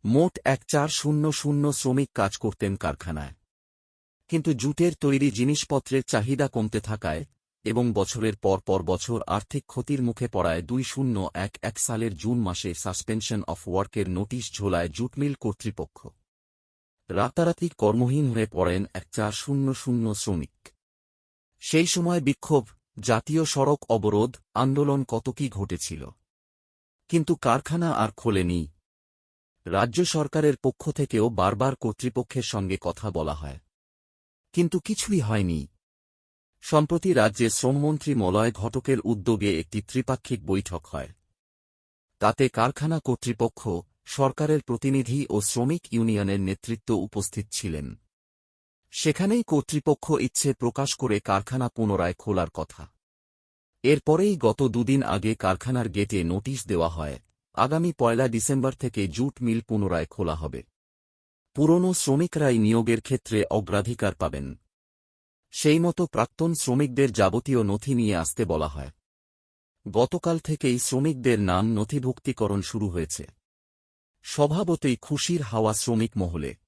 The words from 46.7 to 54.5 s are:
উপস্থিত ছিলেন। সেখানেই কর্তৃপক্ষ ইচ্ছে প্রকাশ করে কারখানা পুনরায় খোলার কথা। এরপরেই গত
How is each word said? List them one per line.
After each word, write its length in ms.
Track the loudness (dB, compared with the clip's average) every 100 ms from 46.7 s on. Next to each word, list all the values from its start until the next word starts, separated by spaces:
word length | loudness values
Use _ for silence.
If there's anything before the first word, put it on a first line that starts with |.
| -8 0 0
উপস্থিত 520 | 0 -4 -4 -6 -8
ছিলেন। 440 | -8 -6 -6 -8 -14 _ _ _ _ _ _ _ _ _
সেখানেই 520 | -2 0 2 2 2
কর্তৃপক্ষ 680 | 2 0 0 -2 2 0 0 0
ইচ্ছে 340 | 0 0 0
প্রকাশ 420 | 0 -2 -2 -4 -2
করে 240 | 0 0
কারখানা 500 | 2 -2 0 -4 -4
পুনরায় 440 | 0 0 2 0
খোলার 360 | -2 -2 0 0
কথা। 420 | -4 -10 -12 -20 _ _ _ _ _ _ _ _ _
এরপরেই 540 | 4 4 4 4 4 4
গত 260 | 2